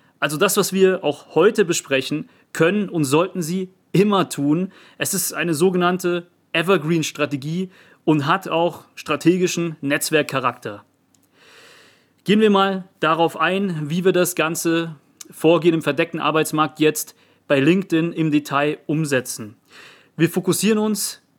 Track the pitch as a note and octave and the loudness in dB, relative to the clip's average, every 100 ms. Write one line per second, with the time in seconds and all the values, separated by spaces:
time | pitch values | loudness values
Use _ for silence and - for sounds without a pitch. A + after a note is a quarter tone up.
0 | _ _ D3 D3 F#3+ G3+ F#3 F#3+ F#3 F#3 | _ _ -4 0 0 2 0 4 4 4
1 | D3+ C#3+ - D#3 G3 A#3 E3+ D#3+ - C3+ | -2 -4 -2 4 4 4 0 -2 -2 -2
2 | C3+ D3+ - _ _ - E3 G#3 G3 F3 | -2 -6 -8 _ _ 0 2 2 -2 -2
3 | C#3 D3+ F#3+ F#3 D#3 F#3 F#3 _ _ E3 | 2 2 2 -2 -6 -6 -6 _ _ 0
4 | G#3 G3 F3+ - C#3+ D#3+ F#3+ - - - | 2 2 -2 -2 0 0 -2 -10 -18 -8
5 | C#3+ F#3+ - - E3+ D3 F#3 F3+ F3 F#3 | -6 -4 -4 -4 -2 0 2 2 0 0
6 | F3+ F3 E3+ _ _ E3 E3 F#3+ D3+ E3+ | -2 -4 -8 _ _ -4 0 0 0 -2
7 | D3+ - D3 C#3+ C#3+ E3+ F#3 - _ _ | -2 -4 -4 -4 -6 -6 -6 -12 _ _
8 | - D#3 C#3 F#3+ F3 D#3+ E3+ C#3+ - - | 0 2 2 -2 -2 -2 -2 -4 -16 -12
9 | - C#3+ E3 F#3 F3+ - E3+ D#3 C#3 D3+ | -6 0 2 2 2 -2 -6 -6 -4 -2
10 | - D#3 D3 C3+ B2 - A2+ G2+ - _ | 0 0 0 -2 -2 -4 -10 -14 -18 _
11 | _ _ _ _ _ - - - - _ | _ _ _ _ _ -20 -20 -20 -20 _
12 | _ _ - G#3+ A3 G3 G3 F#3+ F3+ _ | _ _ 0 2 4 4 2 -2 -10 _
13 | D#3 D#3+ E3 - D#3+ F#3+ G3+ D#3+ D3 E3+ | 0 2 0 0 -2 -2 -4 -4 -6 -2
14 | F#3 F3 F3 - D#3+ E3 E3+ E3 E3 D3+ | 2 2 0 0 -2 -2 -2 -2 -2 -10
15 | _ - - - D#3+ E3+ E3 E3 D3+ C#3 | _ -20 -20 0 2 4 4 2 0 -2
16 | E3 E3 C#3+ D#3 D3+ D#3 D3+ - D3+ D3+ | -2 -4 -2 0 0 0 -2 0 0 0
17 | - - _ _ - C#3+ C#3 F#3 F#3 D#3+ | -6 -16 _ _ -2 2 4 2 2 -2
18 | E3+ - D#3+ D3 D3 C#3 D3 D3+ - D3+ | 0 -2 0 0 0 -2 -2 -4 -4 -4
19 | D3+ C3 - - G#2+ - _ - - - | 0 -2 -2 -10 -14 -18 _ -20 -20 -20
20 | _ - E3 F#3+ F#3 E3+ G3 G#3+ G#3+ G3+ | _ -2 0 0 -2 0 0 0 0 -4
21 | - - _ | -6 -10 _